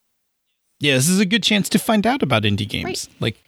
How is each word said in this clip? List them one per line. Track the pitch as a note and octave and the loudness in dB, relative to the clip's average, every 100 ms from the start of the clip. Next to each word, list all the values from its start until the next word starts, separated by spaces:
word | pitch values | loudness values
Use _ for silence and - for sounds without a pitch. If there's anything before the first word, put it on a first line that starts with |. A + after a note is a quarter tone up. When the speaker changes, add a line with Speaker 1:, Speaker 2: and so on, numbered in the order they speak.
| _ _ _ _ _ _ _ - | _ _ _ _ _ _ _ -4
Speaker 1:
Yeah, | C#3+ | 2
this | C3 D3 | 2 2
is | F#3+ | 2
a | G3+ | 2
good | A3 | 0
chance | - G#3 - | 0 0 0
to | G#3 | 0
find | - A3 G#3+ | 2 0 2
out | C4+ | 0
about | C#3+ A2+ | 0 0
indie | G#2 G2+ G#2 | 0 -2 -4
games. | - | -6
Speaker 2:
Right. | - - - - | -6 -8 -12 -6
Speaker 1:
Like, | A#2 - | -6 -6